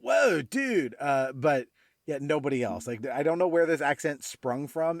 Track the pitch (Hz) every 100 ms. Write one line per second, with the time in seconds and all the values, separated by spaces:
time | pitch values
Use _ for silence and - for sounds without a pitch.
0 | - - 277 165 131 254 269 208 127 -
1 | 143 139 135 131 147 139 120 _ _ _
2 | - 143 143 151 139 135 117 90 - 117
3 | 127 127 147 170 180 165 165 156 143 147
4 | 160 143 - - 131 123 143 160 160 170